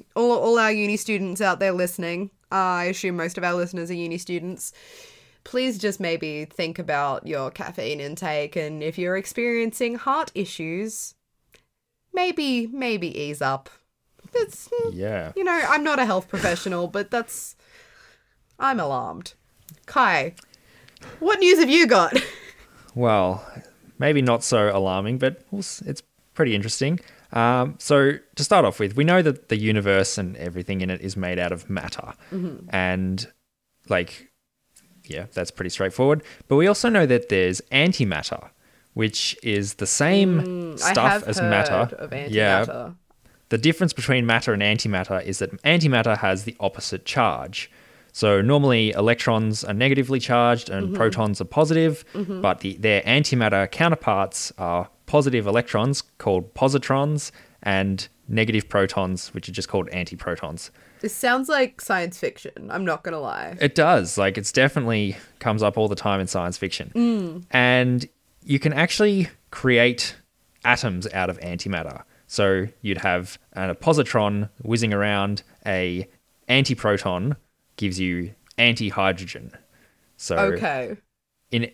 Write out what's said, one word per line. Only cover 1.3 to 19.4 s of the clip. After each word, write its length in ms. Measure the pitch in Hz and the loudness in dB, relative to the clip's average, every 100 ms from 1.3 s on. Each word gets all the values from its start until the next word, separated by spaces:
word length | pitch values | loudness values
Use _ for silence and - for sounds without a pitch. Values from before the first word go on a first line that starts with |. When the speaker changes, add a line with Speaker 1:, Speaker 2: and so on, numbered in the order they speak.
| 190 | -2
Speaker 1:
out 180 | 202 170 | -2 0
there 140 | 196 | 0
listening, 580 | 180 180 - 170 175 196 - _ | 0 -2 -4 -6 -6 -8 -12 _
uh, 40 | 190 | -2
I 280 | 185 180 | 0 0
assume 320 | 175 185 190 175 | -2 -4 -4 -4
most 220 | 165 175 | -4 -4
of 60 | |
our 100 | 175 | -2
listeners 360 | 175 175 180 170 | -2 -4 -6 -8
are 40 | |
uni 240 | 180 170 175 | -6 -6 -8
students, 540 | 175 175 175 185 - - - - - - _ _ | -8 -8 -8 -10 -14 -16 -20 -20 -20 -20 _ _
please 340 | - 254 262 208 | -8 -4 -2 -2
just 200 | 208 190 | -4 -4
maybe 460 | 190 165 156 151 | -4 -4 -6 -8
think 340 | 156 - 165 160 | -10 -6 -6 -6
about 480 | 175 143 143 131 - | -4 -2 -2 -4 -6
your 240 | 147 131 | -6 -6
caffeine 500 | - - 170 113 147 | -8 -12 -8 -6 -6
intake, 560 | 143 165 175 151 143 175 | -8 -8 -6 -4 -4 -6
and 260 | 151 156 | -6 -6
if 160 | 156 165 | -8 -6
you're 180 | 175 190 | -4 -4
experiencing 760 | 196 - 240 233 226 - 240 | -6 -4 -2 -2 -4 -2 -4
heart 360 | 233 - 285 311 | -4 -2 -2 -4
issues, 800 | - 185 - 160 175 214 - - - _ _ _ _ _ _ _ _ _ | -6 -8 -8 -8 -6 -8 -10 -14 -16 _ _ _ _ _ _ _ _ _
maybe, 540 | 370 359 349 285 247 226 | -2 -2 -2 -2 -2 -4
maybe 500 | 269 247 214 175 - | -4 -4 -4 -4 -6
ease 220 | 147 147 | -8 -4
up. 300 | 135 135 - - _ _ _ _ - | -4 -4 -8 -20 _ _ _ _ -8
It's, 340 | 494 427 - - | -4 -4 -6 -8
mm, 220 | 480 466 | -6 -4
Speaker 2:
Yeah. 400 | 87 101 104 80 | -4 -6 -4 -6
Speaker 1:
you 100 | 381 | -4
know, 140 | 370 339 294 | -2 0 2
I'm 140 | 294 | 0
not 140 | 302 285 | 2 0
a 60 | |
health 240 | 240 185 180 | 0 -2 -4
professional, 600 | 190 180 170 196 175 175 | -4 -2 -2 -4 -4 -4
but 220 | 202 196 | -6 -4
that's, 460 | 240 226 - - - _ - - _ - _ _ _ _ - | -6 -6 -10 -14 -18 _ -20 -20 _ -20 _ _ _ _ -4
I'm 220 | 269 240 | -2 0
alarmed. 540 | 151 127 117 80 - - | -2 -4 -6 -10 -16 -20